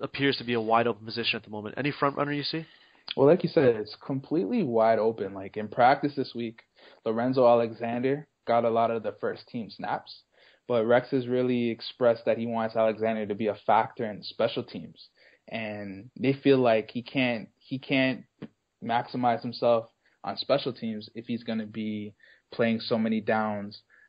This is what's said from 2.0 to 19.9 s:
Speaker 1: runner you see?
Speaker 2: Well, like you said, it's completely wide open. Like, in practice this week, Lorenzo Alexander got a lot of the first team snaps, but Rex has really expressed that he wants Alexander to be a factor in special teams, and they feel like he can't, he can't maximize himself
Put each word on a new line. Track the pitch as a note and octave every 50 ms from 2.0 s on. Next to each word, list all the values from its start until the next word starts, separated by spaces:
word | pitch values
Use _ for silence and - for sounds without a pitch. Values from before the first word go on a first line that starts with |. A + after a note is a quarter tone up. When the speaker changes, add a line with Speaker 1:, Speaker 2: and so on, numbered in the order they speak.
| D3 C#3+ -
Speaker 1:
runner | - C#3+ C#3+
you | D3 C#3+ C#3
see? | - - D#3+ D#3+ - _ _ _ _ _ _ _ - -
Speaker 2:
Well, | - C3+
like | C#3+ E3+ F#3 -
you | E3
said, | - E3 C#3 B2 A#2
it's | G#2+ G#2 - -
completely | - - - C#3 C3+ C3+ - D3 E3 G3 F#3+ B3 A#3+ F3+
wide | B2+ A#2 A2+ A2 A2+ A2+ G#2+
open. | G#2 A2+ A2+ A2+ G2+ F#2+ G2
Like, | F#2+ G2 G2 -
in | G#2+ G#2+
practice | G2+ - C3+ A#2+ B2+ C#3+ C#3 - C#3+ C#3
this | - B2+ - -
week, | A#2 A#2+ A2+ A#2 - _ _ _ _ - - - _ _
Lorenzo | A2+ A2 A2+ A#2+ B2+ C3 C3+ B2
Alexander | A#2+ A#2+ A#2 A#2 A2 A2+ - A#2+ A#2 A#2 A#2+ B2 C3 C#3 D3+ D3+ - _ _ _
got | - A#2 A#2 A#2
a | A#2
lot | A2+ A2+ A#2 A2+
of | A#2 A2+ G#2+
the | G#2 G2 -
first | - G#2+ F#2 - - _
team | - A#2+ G#2+ G2+
snaps, | - - - G2 C3+ D#3+ - - - - _ _ _ _ _ _ _ _ _
but | - B2 A#2 A2
Rex | A2+ A#2+ B2 B2 -
has | C#3+ C3+ B2
really | A#2+ B2 B2 B2+ B2+ B2+ A#2+ A#2+ A#2
expressed | A2+ A2+ - - - - B2+ A#2 A#2 A#2 -
that | A#2+ A2
he | A2+ A2+
wants | A#2 A2+ A2+ A2+ A2 -
Alexander | A2+ A2 A2 G#2+ G#2+ A2 A2 A2+ A2 G#2+
to | G2 G#2
be | F#2+ A2
a | G#2 G2+
factor | - - - G#2+ A2 A2 - - - A#2+ G#2+
in | G2+ F#2 -
special | - - - A2 A#2+ - C3+ A#2+
teams, | - - F#2+ D#2+ - - - - - _ _ _ _ _ _ _ -
and | - A2+ A2 G#2+ G#2 G#2 G#2 G2 F#2+ G2 A2 B2+ _
they | - G#2+ C3
feel | C#3 C3+ - C#3 C#3
like | C3 B2+ A#2+ A2+ A2 G#2+ -
he | - A#2+
can't, | A#2 - - C#3 B2+ B2 A#2+ A2 G2 - _
he | _ _ - C3+ C3
can't | - - D3 C3+ C3 C3 B2+ - - _ _ _ - - _ _ _ _ _ _
maximize | - A#2 A2+ A#2+ B2 - - C3 B2 A#2+ A#2 A2+
himself | - B2 A#2 - C3 A#2+ A#2 A2+ A2+ -